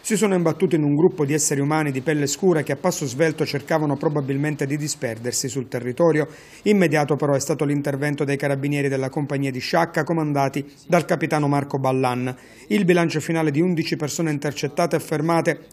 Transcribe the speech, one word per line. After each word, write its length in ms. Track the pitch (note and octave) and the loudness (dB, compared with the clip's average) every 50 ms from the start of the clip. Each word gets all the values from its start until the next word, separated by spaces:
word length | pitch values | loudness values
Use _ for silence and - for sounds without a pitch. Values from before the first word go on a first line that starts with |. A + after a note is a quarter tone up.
si 160 | - - A3+ F3+ | -6 -2 -2 0
sono 180 | A3 G3+ G3 | 2 2 2
imbattuti 400 | F3+ E3+ E3 D3+ - F#3+ E3 F3 | 2 2 2 2 2 0 2 2
in 80 | D#3 D3 | 2 2
un 100 | C#3+ D3 | 2 4
gruppo 300 | C#3+ E3 F3+ F3+ - D3 | 4 4 4 4 2 0
di 100 | C3+ D3+ | 0 0
esseri 280 | D3+ - - D3+ C#3 | 0 0 0 0 0
umani 300 | C#3 D3 D3+ D#3+ D#3 D3 | 0 2 2 0 0 0
di 100 | C3+ C3+ | -2 -2
pelle 260 | B2 D#3+ D#3 D3+ C#3+ C3+ | 0 0 0 0 0 -2
scura 360 | - - G3 F#3 E3+ D#3 C#3 | -2 2 4 4 4 4 2
che 100 | - C#3 | -2 -4
a 20 | |
passo 300 | - - F#3 F3 - D3+ | -2 0 -2 0 0 -4
svelto 400 | C3 A#2 C3+ E3 D#3+ D3+ - D3+ | -4 0 2 2 2 2 0 -2
cercavano 500 | - - C#3 C#3 - E3+ D#3 D#3 D3 C#3 | -2 -4 -4 -2 0 0 0 2 0 0
probabilmente 680 | - D3+ D#3+ D3 D3+ C#3 C3 C#3 C#3 D3 D3+ D3+ C#3 D3+ | 0 0 0 0 -2 -2 -2 -2 -2 -2 -2 -2 -2 -2
di 100 | C3 D3 | -2 -2
disperdersi 720 | D3+ D3 D3 - - C#3 A#2+ A2 A2+ A#2 B2 A#2 - - B2+ | -4 -4 -6 -6 -6 -6 -6 -6 -6 -6 -6 -4 -4 -4 -4
sul 220 | A2+ C3+ B2 - | -4 -6 -8 -6
territorio. 580 | - B2 A#2+ B2 A#2+ - E3+ E3 D3+ D3+ D3 C#3+ - - - - - - - | -6 -6 -4 -4 0 2 2 4 4 2 0 -4 -6 -16 -20 -20 -14 -4 0
Immediato 520 | G3+ G#3+ G3 F3+ D#3+ D3 D3+ D3 C#3 D#3 | 2 4 4 4 4 4 2 2 2 0
però 180 | C3+ D#3+ C#3+ C#3 | 0 2 2 0
è 60 | C3+ | 0
stato 240 | - - D#3+ B2+ D3+ | 0 -2 -2 -2 0
l'intervento 600 | C#3+ D3 D3 C#3 D3 C#3 C3+ C#3+ D3 C#3+ C#3+ D3+ | 0 0 -2 -2 -2 -4 -2 -2 -2 -2 -2 -2
dei 100 | C#3 C#3+ | -2 -2
carabinieri 540 | C3+ D3 C#3+ C#3 C#3 C3+ D3 D3 C#3+ C#3 C#3 | -2 0 -2 -2 -2 -2 -2 -2 0 0 0
della 200 | C#3 C3 C3 C3 | 0 -2 -2 -2
compagnia 420 | - D#3+ C#3+ C3 C#3+ C#3 C#3 C3+ | -2 -4 -4 -2 -2 -2 -2 -2
di 80 | B2 B2 | -4 -6
Sciacca, 440 | - - - E3+ E3+ E3 - E3+ D3 | -4 -2 0 0 0 0 0 -2 -2
comandati 640 | D#3 E3+ D#3+ D#3 D3+ C#3+ C#3 C#3 C3+ - D3 C#3 - - - - | 0 0 -2 0 0 0 0 0 0 0 -4 -6 -8 -12 -16 -4
dal 200 | - E3+ F3 D3+ | 0 2 2 2
capitano 420 | - F3+ D3 D#3+ D3+ E3 D3+ D3 C#3+ | 2 -2 -2 0 0 0 2 2 2
Marco 320 | C#3+ C#3+ C#3 C#3+ - C#3 | 2 0 0 -2 -4 -2
Ballan. 560 | C3 C3 C3 C3 B2+ B2+ B2 B2 B2 B2+ B2+ - - - - - - - | 0 0 0 2 2 0 0 0 -2 -4 -6 -8 -12 -20 -20 -14 -6 -2
Il 160 | G#3 G#3 G3 | 0 2 4
bilancio 380 | F3 F3+ F3 E3+ D#3+ C#3+ D#3 | 4 4 4 4 2 0 -2
finale 300 | - - E3 D#3+ D#3+ D#3 | -2 -2 -2 0 0 0
di 100 | C#3 D3+ | 2 2
undici 340 | F3 F#3 F3 D#3+ D3+ - E3 | 2 2 0 0 -2 -2 -2
persone 360 | C#3+ D3+ C#3 - - E3+ D#3 | -4 -4 -4 -4 -2 -2 -2
intercettate 640 | D3 C#3+ C#3+ D3 C#3+ - - C#3 - - F3 E3 E3+ D#3 | -2 -2 -2 -4 -4 -4 -4 -4 0 0 0 0 0 -2
e 20 | |
fermate, 680 | - - D#3+ D3 D3 E3 E3+ E3 D3+ E3+ D3 - - - | -2 -2 -2 -2 0 2 2 2 2 2 0 -2 -4 -6